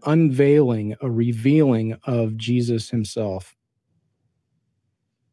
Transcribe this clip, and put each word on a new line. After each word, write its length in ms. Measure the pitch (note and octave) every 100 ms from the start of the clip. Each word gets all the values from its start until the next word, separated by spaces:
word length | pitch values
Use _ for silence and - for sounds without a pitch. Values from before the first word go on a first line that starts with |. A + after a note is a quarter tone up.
| D3
unveiling, 880 | D#3+ D#3+ C3 C#3 D3 C3 A2+ G#2 G#2+
a 80 | C3
revealing 840 | A2+ A#2+ A2+ C3 D#3 C#3+ A2+ A2+ A2
of 340 | - A#2+ A2 A2
Jesus 540 | A#2 B2 A#2+ A2+ -
himself. 640 | A#2+ G2+ A#2 G#2 F#2 - _ _ _ _ _ _ _ _ _ _ _ _ _ _ _ _ _ _